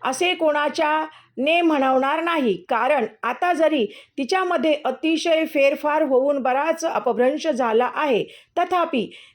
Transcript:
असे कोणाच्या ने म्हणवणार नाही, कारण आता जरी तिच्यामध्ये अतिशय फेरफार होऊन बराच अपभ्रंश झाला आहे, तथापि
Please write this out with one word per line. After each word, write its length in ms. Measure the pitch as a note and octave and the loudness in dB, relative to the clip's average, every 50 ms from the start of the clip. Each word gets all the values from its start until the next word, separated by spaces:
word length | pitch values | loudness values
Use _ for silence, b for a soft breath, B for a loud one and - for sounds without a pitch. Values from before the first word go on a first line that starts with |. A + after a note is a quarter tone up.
| B | B
असे 300 | B3 C4 - F4 F4+ F#4 | -6 -2 0 0 -2 0
कोणाच्या 720 | E4+ E4 D#4 D4 D4 D4 D4 D4 E4 D#4+ D4+ D4+ D#4 D#4 D#4 B B B B B G#3+ | 0 2 2 2 2 0 -2 -2 -2 0 0 0 0 -2 -4 B B B B B -4
ने 240 | B3+ D4+ E4 F4 | 0 0 2 2
म्हणवणार 640 | F4 E4 D#4 C#4+ C4+ C4+ C4 C4 C4+ C4+ D4+ D#4+ E4 | 2 2 2 2 2 2 2 2 2 0 0 -2 -2
नाही, 300 | E4+ E4+ D#4 C4 A3+ F#3+ F3 - - | -2 -2 0 0 0 -2 -2 -4 -4
कारण 360 | B3 A3+ A#3 C4 D4+ C4+ A3 G#3+ - - - | -2 0 2 2 2 0 0 -2 -6 -6 -6
आता 300 | A3+ A#3 - F4+ F4+ F4 | -6 -4 -2 -2 0 2
जरी 320 | D4 D#4+ D4+ D#4 C#4 G#3+ - B B B B B - | 2 2 2 2 2 -2 -2 B B B B B -8
तिच्यामध्ये 600 | C#4 A#3 F#4+ F#4 F#4 F4+ F4 D4+ B3 D#4 D4 - - | -6 -2 -2 -2 0 0 -2 0 2 0 0 0 -2
अतिशय 600 | B3+ B3+ - - D#4+ E4 D#4 - F4 D#4+ D#4+ D#4+ | -4 -4 -2 -2 -2 -2 0 0 0 0 0 0
फेरफार 560 | D#4 - C#4+ C#4 C#4 D4 C#4 - D4 D4 D#4 D#4+ | 0 0 2 2 2 2 0 -2 -2 0 0 0
होऊन 380 | C4 C4 B3 C4 C#4+ D4 C#4 | 2 2 2 2 2 0 0
बराच 440 | A#3+ C4 B3 C4+ D4 E4 D#4+ D#4+ D#4+ | 0 0 0 0 0 -2 -2 -2 -4
अपभ्रंश 640 | D#4+ - G#3 - B3+ A3+ G#3 B3 C4 D4 D4+ - D#4+ | -4 -4 -2 -2 0 0 2 2 2 0 0 -2 -2
झाला 420 | C4+ A#3 C4 A#3 A3 A3+ B3 - - | -2 0 0 2 2 2 2 0 -2
आहे, 280 | - D#4 D4 A#3+ G3+ - - B B B B B E4+ | -2 0 0 0 0 0 -4 B B B B B -4
तथापि 520 | F4 F4 F#4 F4+ E4 E4 D4+ B3 F#3+ - B B B B | -2 0 0 0 0 0 -2 -2 -4 -4 B B B B